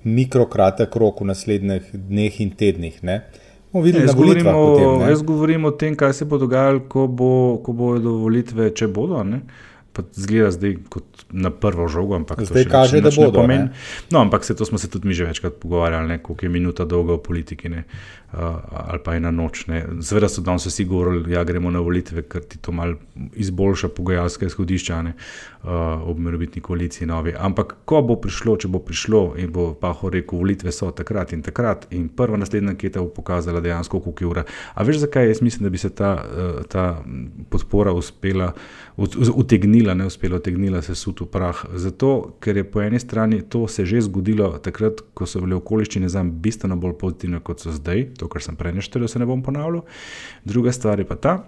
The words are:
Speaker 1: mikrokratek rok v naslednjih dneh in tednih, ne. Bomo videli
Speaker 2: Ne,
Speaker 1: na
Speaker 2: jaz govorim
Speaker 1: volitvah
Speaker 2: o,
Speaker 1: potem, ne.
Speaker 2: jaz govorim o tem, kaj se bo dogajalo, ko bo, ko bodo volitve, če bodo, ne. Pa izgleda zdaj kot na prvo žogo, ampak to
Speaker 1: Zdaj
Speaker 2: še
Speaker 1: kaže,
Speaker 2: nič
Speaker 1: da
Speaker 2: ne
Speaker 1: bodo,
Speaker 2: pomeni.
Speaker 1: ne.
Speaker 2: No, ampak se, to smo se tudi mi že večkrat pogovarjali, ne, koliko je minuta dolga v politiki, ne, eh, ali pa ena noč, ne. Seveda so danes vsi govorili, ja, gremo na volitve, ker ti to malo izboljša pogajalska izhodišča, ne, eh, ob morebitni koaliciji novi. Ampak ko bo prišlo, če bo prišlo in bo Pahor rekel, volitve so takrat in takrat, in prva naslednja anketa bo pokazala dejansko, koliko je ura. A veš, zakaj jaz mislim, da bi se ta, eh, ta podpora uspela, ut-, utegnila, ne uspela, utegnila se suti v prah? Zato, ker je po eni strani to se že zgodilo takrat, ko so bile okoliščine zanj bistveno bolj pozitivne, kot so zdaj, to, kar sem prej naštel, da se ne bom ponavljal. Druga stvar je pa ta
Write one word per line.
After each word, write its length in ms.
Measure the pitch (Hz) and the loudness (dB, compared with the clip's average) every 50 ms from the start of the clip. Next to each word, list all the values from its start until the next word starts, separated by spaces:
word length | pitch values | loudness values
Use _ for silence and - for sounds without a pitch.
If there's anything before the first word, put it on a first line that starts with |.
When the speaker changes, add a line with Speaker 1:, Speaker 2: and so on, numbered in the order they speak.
Speaker 1:
mikrokratek 920 | - 113 113 123 131 131 - 123 117 - - 110 98 98 95 - 113 - - | 0 2 2 4 2 4 4 4 4 4 4 4 4 4 4 2 -2 0 2
rok 260 | 113 113 104 101 - | 2 2 2 2 0
v 40 | 98 | -4
naslednjih 640 | 98 95 - - - 104 98 98 98 98 92 95 - | -4 -4 -4 -2 -2 -2 0 0 0 -2 -2 -4 -8
dneh 480 | - 98 95 95 101 104 107 104 - - | -12 -12 -8 -4 0 0 0 0 0 -2
in 120 | 107 95 | -4 -4
tednih, 480 | 90 - 110 101 82 85 85 80 - - | -2 2 2 2 2 0 -6 -8 -10 -8
ne. 200 | - 90 92 107 - - - - - - - - _ - - | -4 -4 -4 -4 -6 -12 -20 -20 -20 -20 -20 -20 _ -4 -2
Bomo 100 | 185 160 | 2 4
videli 200 | 175 170 165 131 | 4 6 6 6
Speaker 2:
Ne, 20 | |
Speaker 1:
na 60 | 143 | 6
Speaker 2:
jaz 40 | 135 | 6
govorim 280 | 127 151 160 170 170 170 | 8 8 8 8 8 6
Speaker 1:
volitvah 120 | - - | 4 6
Speaker 2:
o, 100 | 156 151 | 6 6
Speaker 1:
potem, 220 | 151 147 139 135 135 131 | 8 8 8 8 6 6
ne. 140 | 131 123 151 | 6 6 4
Speaker 2:
jaz 100 | 151 151 151 | 4 4 2
govorim 420 | 156 160 151 156 156 165 165 156 | 0 0 2 2 2 2 2 2
o 60 | 151 147 | 0 0
tem, 220 | 147 156 156 151 | 0 -2 -2 2
kaj 180 | 147 147 135 131 | 2 2 2 2
se 120 | - 151 | 0 -2
bo 120 | 147 147 | 0 0
dogajalo, 460 | 139 131 120 127 131 135 135 139 135 131 | 0 2 2 4 4 4 4 4 2 0
ko 220 | 131 - 135 135 | -2 0 0 2
bo, 220 | 131 123 123 127 127 127 127 127 127 120 | 2 2 2 4 4 6 6 4 4 2
ko 160 | 110 - - 117 | 0 -2 -4 -2
bodo 440 | 117 120 120 120 120 113 117 113 113 | 0 2 2 2 2 2 0 0 2
volitve, 500 | 110 110 113 123 120 - 117 110 113 107 | 2 4 2 2 2 0 0 2 2 2
če 160 | 110 - 117 | 2 2 -2
bodo, 360 | 104 95 104 123 180 180 135 98 | 0 0 0 0 0 0 -2 -2
ne. 180 | 98 113 135 - - - - - - - - _ _ | -2 -4 -4 -6 -10 -20 -20 -20 -20 -20 -20 _ _
Pa 120 | _ - 87 | _ -10 -10
izgleda 420 | - - 95 95 98 110 113 110 101 | -8 -8 -8 -2 2 4 6 6 4
zdaj 220 | 90 85 101 101 95 82 - | 4 2 0 -2 -2 -2 -8
kot 180 | - - 90 - _ _ - - | -12 -12 -12 -12 _ _ -20 -18
na 220 | _ - 95 92 87 | _ -4 -2 -2 -2
prvo 360 | 85 - - 104 90 85 85 | -2 0 0 0 2 2 -2
žogo, 280 | 82 78 85 95 98 101 | 0 0 -2 0 0 0
ampak 240 | 87 78 - - - | -2 -2 -4 -4 -6
to 60 | 110 | -4
Speaker 1:
Zdaj 180 | - - 127 127 | 2 2 2 4
Speaker 2:
še 40 | 127 | 6
Speaker 1:
kaže, 260 | - 131 131 127 139 | 6 6 6 6 6
Speaker 2:
nič 80 | 151 147 | 6 6
Speaker 1:
da 40 | 151 | 6
Speaker 2:
ne 60 | 143 151 | 8 8
Speaker 1:
bodo, 180 | 113 - 98 | 6 8 8
Speaker 2:
pomeni. 260 | 104 117 123 131 139 139 | 6 6 6 6 4 2
Speaker 1:
ne. 80 | 131 - - - - - - - | 0 -4 -10 -14 -14 -14 -14 -6
Speaker 2:
No, 140 | - 170 156 | 2 4 6
ampak 220 | 113 101 - 98 - | 6 6 4 0 0
se, 120 | - 107 | -2 -2
to 100 | - 110 | -2 -2
smo 120 | - 107 | -2 -2
se 120 | 101 - 95 | -4 -4 -4
tudi 180 | - 92 90 | -8 -4 -2
mi 60 | 101 90 | -2 0
že 120 | 82 87 | 0 -2
večkrat 280 | 82 - - - 85 - | -2 -4 -4 -6 -6 -6
pogovarjali, 520 | - - 82 87 85 85 85 82 80 80 | -6 -6 -2 0 2 2 2 0 0 -2
ne, 100 | 80 82 | -2 -4
koliko 280 | 80 - - - - - | -6 -6 -10 -8 -6 -4
je 40 | 87 | -2
minuta 360 | 87 87 90 87 85 - 87 | 0 0 0 0 -2 -2 -2
dolga 280 | 80 87 87 85 85 87 | 0 0 0 2 2 0
v 80 | 80 | -2
politiki, 480 | - - 87 85 80 - 80 - - 85 | -2 -4 -4 -4 -4 -8 -12 -10 -8 -8
ne, 140 | 85 82 80 | -8 -8 -10
eh, 540 | - - 92 - - - - _ - - 80 82 82 82 82 - - | -12 -14 -16 -16 -18 -20 -20 _ -12 -8 -6 -4 -4 -6 -6 -10 -10
ali 280 | - - - 80 85 85 | -10 -10 -8 -6 -8 -6
pa 140 | - 82 82 | -4 -2 -2
ena 160 | 82 82 85 | -2 0 0
noč, 360 | 82 82 82 78 - - - | 0 0 -2 -4 -4 -8 -8
ne. 160 | - 80 82 80 82 85 85 | -6 -4 -4 -4 -6 -8 -8
Seveda 280 | 80 - 104 107 104 | -4 0 2 2 2
so 140 | 101 - 98 | 2 0 -2
danes 240 | 85 92 90 85 - | -2 -2 -2 -2 -2
vsi 200 | 92 - - 101 | -4 -4 -4 -2
govorili, 440 | 90 95 90 87 90 90 87 82 85 | 0 0 2 2 2 0 0 0 0
ja, 140 | 87 87 87 | 0 0 0
gremo 260 | 87 87 87 87 87 | 0 -2 -2 -2 0
na 100 | 87 87 | 0 0
volitve, 440 | 85 87 90 90 87 - 82 85 78 | 0 0 0 0 -2 -2 -8 -8 -8
ker 180 | - - 87 | -6 -10 -10
ti 160 | - - - | -10 -10 -16
to 140 | - - - | -12 -8 -6
malo 260 | 85 85 85 87 85 78 - - _ - 67 - | -6 -4 -4 -4 -4 -6 -10 -18 _ -12 -12 -12
izboljša 580 | - 113 104 95 90 90 98 98 95 - - 87 | -6 -6 -4 -4 0 2 2 2 2 2 -2 -4
pogajalska 560 | - - 90 95 90 87 87 87 - - 101 | -4 -4 -2 0 0 0 0 -2 -2 -4 -6
izhodišča, 520 | 87 - - 95 85 95 90 - - 87 82 | -6 -2 -4 -2 0 0 -2 -2 -4 -4 -4
ne, 140 | 82 85 82 | -4 -6 -8
eh, 560 | - - - - - - - - - - 82 87 85 82 82 80 82 80 | -10 -16 -18 -18 -18 -20 -20 -20 -14 -8 -4 -2 -2 -2 -2 -2 -4 -4
ob 140 | 85 82 | -4 -4
morebitni 440 | 82 85 85 85 82 87 - - - | -2 -2 -4 -2 -4 -4 -6 -6 -12
koaliciji 440 | - - 90 85 87 80 - - 85 | -6 -4 -4 -2 -2 -4 -4 -6 -4
novi. 280 | 80 85 80 78 85 82 | -4 -2 -2 -2 -4 -4
Ampak 400 | - 87 98 90 - 107 - - _ _ | -2 -2 -2 0 -2 -4 -4 -6 _ _
ko 180 | - 156 156 | 2 4 4
bo 140 | 135 113 117 | 4 4 0
prišlo, 420 | 110 - 101 - - - 117 107 | 0 0 -6 -6 -2 2 2 2
če 100 | - - | 2 0
bo 120 | 92 92 90 | -2 -4 -4
prišlo 560 | - - 85 - - - 110 107 95 85 - | -4 -4 -8 -6 -2 2 4 4 4 2 -2
in 160 | 82 92 82 | -6 -6 -4
bo 220 | 82 90 87 82 76 | -2 -2 -2 -2 -4
Pahor 340 | - - 90 87 - - 92 | -4 -4 -4 -4 -2 -4 -2
rekel, 260 | 87 92 - - 95 | -2 -2 -2 -2 -4
volitve 340 | 87 90 98 101 92 - 87 | 0 0 0 0 0 -2 -6
so 180 | 82 - 101 90 | -4 -4 -6 -6
takrat 420 | - - 87 - 110 101 90 - 87 | -6 -8 -8 -4 -4 -4 -4 -4 -6
in 80 | 80 | -8
takrat, 440 | 73 - - - 120 110 95 - - | -8 -8 -4 -2 0 0 -2 -4 -6
in 220 | - 90 90 85 82 | -10 -6 -6 -6 -6
prva 280 | - - 123 117 107 | -2 -2 0 0 0
naslednja 320 | 101 101 95 - 104 101 101 | -2 -2 -2 -2 -2 0 -2
anketa 280 | 92 - - 95 - 95 | -4 -4 -6 -6 -4 -4
bo 100 | 90 85 | -6 -6
pokazala 500 | - - - - 90 87 82 85 85 85 | -6 -10 -6 -4 -4 -2 -2 -2 -4 -2
dejansko, 380 | 82 85 85 85 85 - - 92 | -2 -2 -4 -4 -6 -4 -6 -4
koliko 240 | - 87 78 - 90 | -4 -6 -6 -4 -4
je 40 | 85 | -2
ura. 140 | 85 87 82 - - - - - | -2 -4 -6 -8 -12 -16 -18 -14
A 120 | - - 101 | -4 -2 0
veš, 140 | 123 151 151 | 2 2 2
zakaj 280 | 147 147 - 135 123 | 0 0 2 2 4
jaz 140 | 110 110 113 | 4 4 2
mislim, 220 | 127 120 - - 101 | 0 0 0 -2 -4
da 60 | 98 | -4
bi 80 | 90 90 | -2 -2
se 100 | - 98 | -4 -6
ta, 240 | - - 101 101 98 | -4 -2 0 0 0
eh, 480 | 60 - 50 57 80 92 90 82 62 - | -2 -6 -8 -6 -4 -4 -4 -4 -6 -8
ta 380 | - - 95 92 90 85 80 - 60 64 65 62 - - - - | -6 -2 -2 -2 -2 -2 -6 -10 -10 -10 -10 -10 -12 -12 -16 -8
podpora 460 | - - - - - - 101 104 101 90 | -2 -2 -2 0 2 2 4 4 4 2
uspela, 600 | 90 87 - - _ - 95 95 95 92 87 - - - - - - - - - | 0 -4 -6 -12 _ -2 -2 0 0 0 -2 -4 -8 -16 -20 -20 -20 -20 -16 -4
ut-, 240 | - 101 95 - - 127 113 | -4 -4 -2 0 2 2 4
utegnila, 600 | - 135 127 - 117 101 101 101 110 117 113 98 90 | 4 2 4 4 4 4 6 6 6 6 6 4 2
ne 120 | 92 95 | 0 -2
uspela, 320 | 95 - - - 92 90 | -4 -4 -4 -4 -2 -2
utegnila 440 | 87 - 92 90 95 98 98 95 87 | -2 -2 -4 -2 -2 -2 0 -2 -2
se 140 | 76 92 90 | -4 -6 -8
suti 180 | - - 101 90 | -6 -6 -8 -8
v 120 | - 87 | -8 -12
prah? 280 | - - 95 92 87 85 - - - | -6 -4 -4 -4 -4 -4 -8 -10 -10
Zato, 380 | 87 90 87 95 - - 135 135 135 120 - - - | -8 -6 -6 -6 -2 0 2 2 2 0 -2 -6 -16
ker 200 | _ - 110 101 | _ -4 -2 0
je 60 | 101 95 | 0 -2
po 180 | 101 - 107 | -2 -2 -2
eni 180 | 104 107 113 123 | 0 0 0 -2
strani 420 | 127 - - 110 110 110 110 101 - | -2 -2 -2 0 2 2 2 0 -2
to 200 | - - 120 117 | -4 -2 -2 -2
se 200 | 104 - - 95 | -2 -2 -2 -2
že 160 | 87 107 120 | 2 2 2
zgodilo 480 | 113 101 92 98 90 104 110 104 101 92 73 | 2 2 -2 -2 0 0 2 2 2 0 0
takrat, 440 | 71 - 92 - - 107 110 110 - - _ | -4 -8 -10 -4 0 -2 -2 -2 -4 -14 _
ko 160 | _ - 92 | _ -8 -8
so 140 | - - 95 | -6 -4 -4
bile 160 | 90 92 92 | -2 -2 -2
okoliščine 540 | 90 - - 110 110 107 101 - 101 92 90 | -2 -2 0 0 0 0 0 -2 -2 -2 0
zanj 220 | 87 95 90 87 82 | 0 -2 -2 -2 -4
bistveno 420 | 80 85 107 110 - - 95 92 | -2 -2 -4 -2 -2 -4 -4 -2
bolj 180 | 87 90 90 85 | -2 -2 -4 -4
pozitivne, 440 | - 95 92 85 - - 87 87 85 | -4 -4 -6 -4 -4 -6 -6 -6 -6
kot 200 | - - 85 - | -6 -8 -10 -8
so 120 | - 85 | -8 -8
zdaj, 320 | 78 73 71 87 90 107 135 131 127 | -8 -6 -4 -2 -2 -2 -2 -4 -8
to, 140 | - 87 | -10 -12
kar 140 | 85 - - | -8 -8 -10
sem 140 | - - 80 | -10 -10 -10
prej 180 | - - 90 85 | -6 -6 -4 -4
naštel, 280 | 95 101 - - 123 | -6 -8 -6 -4 -4
da 60 | 117 | -4
se 120 | 113 - 123 | -2 -2 -2
ne 60 | 120 | -2
bom 160 | 120 127 131 | -2 -2 -2
ponavljal. 420 | 127 135 135 143 147 165 170 170 170 - - - - - - - - - - - | -4 -4 -6 -4 -4 -4 -6 -6 -8 -12 -20 -20 -18 -18 -18 -18 -18 -20 -20 -14
Druga 300 | _ 101 101 123 120 123 | _ -2 -2 0 2 0
stvar 280 | 123 - - 107 104 98 | 0 0 0 0 0 0
je 60 | 98 | -2
pa 100 | - - | -4 -6
ta 180 | - - 170 180 185 - | -2 0 0 0 0 -6